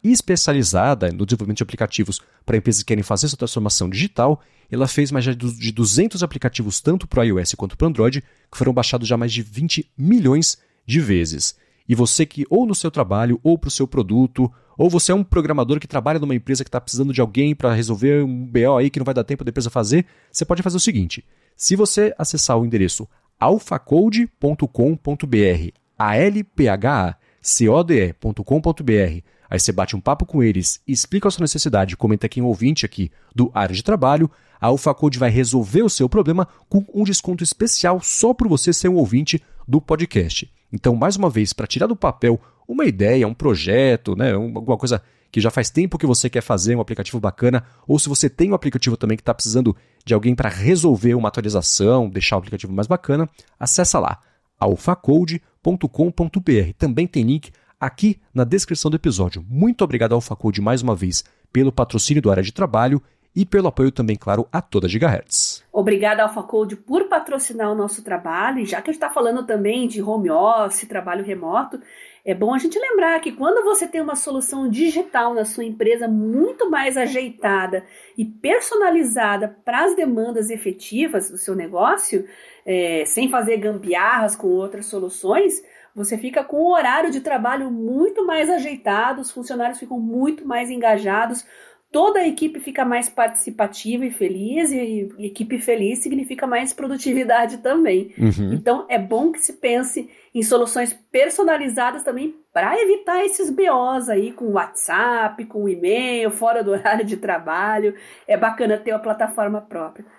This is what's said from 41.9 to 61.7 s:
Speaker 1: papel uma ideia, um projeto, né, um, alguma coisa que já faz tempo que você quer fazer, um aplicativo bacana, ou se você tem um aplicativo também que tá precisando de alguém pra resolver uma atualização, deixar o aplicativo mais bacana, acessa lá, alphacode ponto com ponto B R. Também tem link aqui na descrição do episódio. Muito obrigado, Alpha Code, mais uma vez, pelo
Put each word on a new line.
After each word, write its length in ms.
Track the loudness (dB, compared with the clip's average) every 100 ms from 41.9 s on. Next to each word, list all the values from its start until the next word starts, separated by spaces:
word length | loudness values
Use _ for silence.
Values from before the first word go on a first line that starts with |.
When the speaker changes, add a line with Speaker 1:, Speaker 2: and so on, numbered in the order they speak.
| 0
Speaker 1:
papel 440 | -2 2 2 2 _ _ -8
uma 200 | 0 0
ideia, 420 | 2 4 4 2
um 60 |
projeto, 840 | 0 0 0 2 4 4 2 0 -2
né, 180 | 0 0
um, 200 | -2 -6
alguma 220 | -2 -2
coisa 240 | 0 -2 _ _ _
que 100 | 0
já 100 | 0
faz 180 | 0 -2
tempo 300 | 0 0 0
que 80 | 0
você 240 | 2 0
quer 100 | -2
fazer, 360 | -2 0 2 0
um 40 |
aplicativo 380 | -2 -6 -6 -4
bacana, 460 | -4 0 2 0 -4 _ 0
ou 120 | 0
se 100 | 2
você 220 | 2 2
tem 220 | 2 0
um 20 |
aplicativo 420 | 0 -2 -2 -2 0
também 200 | -2 -2
que 60 |
tá 120 | -2
precisando 420 | -2 0 2 2 0 _ _
de 100 | 0
alguém 200 | 2 2
pra 140 | 0 -2
resolver 680 | 0 2 4 4 4 4
uma 140 | 2 0
atualização, 800 | -2 -2 0 0 2 4 4 2
deixar 280 | -2 0 -2
o 20 |
aplicativo 340 | -4 -10 -6
mais 140 | -4 -2
bacana, 420 | -2 0 -2 -2 _ _ -8
acessa 400 | -2 2 2 2
lá, 220 | -2 -4 _ _ _ -2
alphacode 840 | 0 0 0 0 4 4 2 -4 _ _
ponto 260 | -2 0 -2
com 220 | 0 0
ponto 300 | 0 -2 0
B 180 | 2 2
R. 140 | 2
Também 320 | -2 -2 0 0
tem 180 | 0
link 260 | 2 0 -4 -20 _ -8
aqui 420 | -6 0 0 0 _
na 120 | -2
descrição 460 | 0 0 0 -2 -2
do 60 | 0
episódio. 480 | 0 0 -2 -4 -6
Muito 340 | 0 2 2
obrigado, 320 | 0 0 2
Alpha 220 | 0 -2 -4
Code, 240 | -2 0
mais 220 | 0 0
uma 120 | 0
vez, 300 | 0 -2 -4 -8 _ _
pelo 200 | 0 2